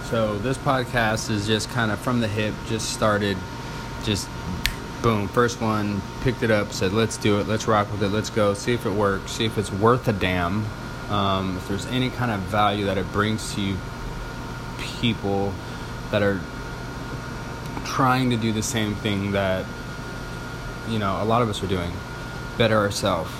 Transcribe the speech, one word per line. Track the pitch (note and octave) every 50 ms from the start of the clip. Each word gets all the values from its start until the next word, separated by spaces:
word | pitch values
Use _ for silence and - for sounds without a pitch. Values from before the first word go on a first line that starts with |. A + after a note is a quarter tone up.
| -
So | - B2 A2+ A2 G#2+ G#2 G2+
this | G#2 B2+ C3+ -
podcast | - D3 C3 C3 B2 A#2+ - A#2+ A2+ A2 A2 A2 - -
is | A2 G#2 G2+
just | G#2+ A2 G#2+ - -
kinda | - B2 A2+ G#2+ G#2
from | - - C3 B2 A#2+
the | A#2 G#2
hip, | G2+ G#2+ G#2+ G#2 G2 - - -
just | A2+ G#2+ - -
started, | - - A#2 G#2+ G#2 G2+ G#2 G2+ G2 F#2 F2+ - - - - - - - - - - - -
just | A2 G#2 F#2+ - - - - - - F2+ - - - - - - - - -
boom, | - A#2+ A2 G#2 G2+ F2+
first | - B2 A#2+ A#2 A#2+ -
one, | A2+ A2 G#2+ G#2 G#2 G#2 G2+ G2+ F#2 - - -
picked | - C3 A2+ -
it | B2+ A2
up, | A2 G#2 G2+ - -
said, | - G#2 F#2
"Let's | F#2+ A2+ A2+ G#2+ -
do | - - A2 G2+ G#2
it, | F#2+ F2+
let's | A2 G#2+ -
rock | A#2 A2 G#2 G#2 G2+
with | G#2+ G2+
it, | G#2 F#2+
let's | G2 G#2+ G2+ -
go, | - A2+ G#2 G2+
see | G2+ A#2+ - B2 A#2+
if | A2+ -
it | A2+
works, | F#2+ G#2 G#2 G2 G2 F#2+ - -
see | - - A#2
if | A2 -
it's | A2+ G2 -
worth | G#2 F#2+ G#2 A2+ B2+ B2+ - B2+
a |
damn." | G#2+ F#2 F#2+ F#2 F#2 F2+ F2 E2+ F#2+ G#2+ A2 G#2+ - - - - - - - -
Um, | G#2 G2+ G2 G2 F#2+ F#2+ F#2+ F#2+ F2+
if | F2+ - -
there's | G2+ F#2+ -
any | - B2 B2+ B2+ B2
kind | - - B2 A#2+
of | G#2+ G2
value | F#2 F2 G#2 G#2 G#2 G2+ G2+ G#2 G2+
that | G2 F#2+ G2
it | F#2 E2
brings | - G2+ G#2 A2 A2 G#2 - - -
to | G#2
you | G2+ G2 F#2+ F#2 - - - - - - - - - - - - - - - - - - - - - - - -
people | - A#2 A2 - - G2 G2 G2 G2 G2+ F#2+ - - - - - - - - - - -
that | - G#2
are | G2+ G2+ G2 F#2 D#2 - - - - - - - - - - - - - - - - - - - - - - - - - - - -
trying | - - - C3+ B2+ B2+ C3 C3 B2
to | A#2+
do | A2 A2 A2+
the | G#2+ A2
same | G#2+ - - A2 G#2+ G#2 G2+
thing | - - A2 G2+ G2 G2 G2+
that, | G2 G2 G2 F#2+ F#2+ F#2 F#2+ - - - - - - - - - - - - - - - - - - - - - - - - A2
you | A2+ G#2+
know, | G#2 G2 F#2+ E2+
a | G2+
lot | A2 A2+ A#2+
of | A#2+ A2
us | G2+ -
are | G2+
doing, | F2+ G2 F#2 F2 F2 E2+ - - - - - - - - - - - - -
better | A#2 G#2+ A2
ourselves | G#2+ G2+ G2+ G2+ - - G2 F#2 E2 D#2+ - -